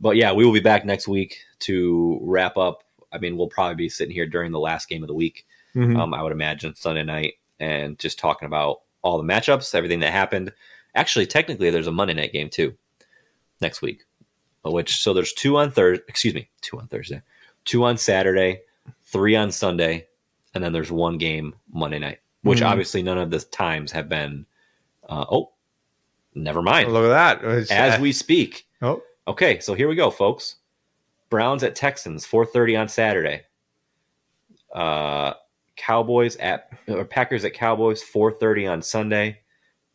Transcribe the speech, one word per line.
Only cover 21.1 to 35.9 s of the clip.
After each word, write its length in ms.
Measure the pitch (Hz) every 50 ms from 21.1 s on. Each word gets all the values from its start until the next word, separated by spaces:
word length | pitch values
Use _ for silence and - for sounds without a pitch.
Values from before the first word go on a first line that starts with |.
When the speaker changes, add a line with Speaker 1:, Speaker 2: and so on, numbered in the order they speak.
| 85 80
Speaker 1:
game 340 | 82 80 78 78 76 76 73 - _ -
Monday 280 | - 82 78 73 76 73
night, 200 | 73 71 - - _ _ _ _
which 180 | - - 131 120
Speaker 2:
Mm-hmm. 80 | - -
Speaker 1:
obviously 360 | 101 95 90 - - 98 90
none 160 | 92 90 92
of 100 | 90 82
the 100 | 82 78
times 520 | - - - - 98 85 80 78 73 71
have 180 | - 80 76 76
been, 360 | 80 78 73 71 71 71 - - _ _ _ _ _ _ _ _ _ _ _ -
uh, 180 | - 73 71 -
oh, 200 | - 151 - - _ _ _ _ _ _ _ _ _ _ _ _ _ _ _ _ -
never 300 | 71 78 76 76 85 85
mind. 260 | 95 135 165 117 120
Speaker 2:
Oh, 40 | 113
look 120 | 113 113 113
at 300 | 127 156 175 160 104 -
that. 60 | - 113 117 120
It's, 120 | 110 -
Speaker 1:
As 280 | 101 101 127 131 113 113
Speaker 2:
uh, 20 |
Speaker 1:
we 100 | 139 143 135
speak. 520 | - - - 165 175 113 - - - - _ _ _
Speaker 2:
Oh. 220 | 123 123 156 - - - _ _ _ -
Speaker 1:
Okay, 320 | - - 190 156 104 -
so 160 | - - 98
here 120 | 92 135 151
we 80 | 160
go, 140 | 175 - -
folks. 460 | - - 101 104 120 - - - - - _ _ _ _ _ _ _ _ _ _ _ _ _ _
Browns 320 | 117 107 113 123 139 131
at 140 | 123 113 -
Texans, 500 | - 135 143 135 - - 87 78 78 -
four 200 | - - 113 117
thirty 300 | 117 - 123 120 117 110 110
on 100 | 110 104
Saturday. 560 | - - 113 107 101 92 80 76 73 73 - _ _ _ _ _ _ _ _ _ _ _ _ _ _ _ _ _ _ _ _ _ _ _ _ _ -
Uh, 600 | 85 85 80 78 76 76 73 73 73 71 67 - - _ _ _ _ _ _ _
Cowboys 600 | - - -